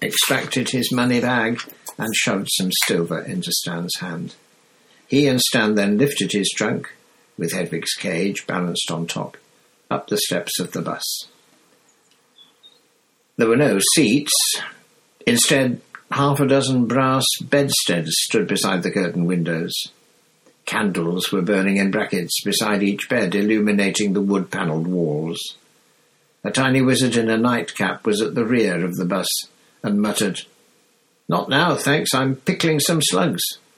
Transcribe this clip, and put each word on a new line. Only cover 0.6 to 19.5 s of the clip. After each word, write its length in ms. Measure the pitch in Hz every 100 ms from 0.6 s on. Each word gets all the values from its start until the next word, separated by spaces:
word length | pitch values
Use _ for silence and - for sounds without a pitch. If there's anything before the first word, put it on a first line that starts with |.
| 117
his 220 | 127 117
money 280 | 123 123 123
bag, 400 | 120 123 113 120 - - - -
and 160 | 110
shoved 360 | 104 - 98 -
some 200 | - 92 - -
silver 340 | 92 85 82
into 300 | - 92 87
Stan's 420 | 85 - 85 87 -
hand. 360 | 92 80 - - _ _ _ _ _ _ -
He 200 | 135 143
and 120 | 127
Stan 360 | - 127 107 104
then 220 | 101 104
lifted 360 | - - 95
his 180 | 104 95
trunk, 380 | - 107 - - - _ _ _ -
with 160 | 85
Hedwig's 400 | 92 85 87 -
cage 520 | - 98 85 98 101 -
balanced 460 | 90 90 85 -
on 160 | 85 85
top, 300 | - - - _ _ _ _ -
up 180 | 78 -
the 100 | 104
steps 420 | - 90 - -
of 140 | 87
the 80 | -
bus. 460 | 80 - - - - _ _ _ _ _ _ _ _ _ _ _ - _ - _ _ _ _ _ _ -
There 100 | 113
were 80 | 113
no 240 | 98 98 -
seats. 400 | - 120 139 - - - - - - _ _ _ - -
Instead, 540 | 120 - 143 127 120 - - -
half 300 | - 143 143
a 60 | 135
dozen 380 | 135 123 131 113
brass 400 | 123 131 131 123 -
bedsteads 720 | - 143 139 - - 87 80
stood 360 | - - 113 90
beside 360 | 98 98 92
the 80 | 90
curtained 360 | 98 87 87 85
windows. 460 | 90 82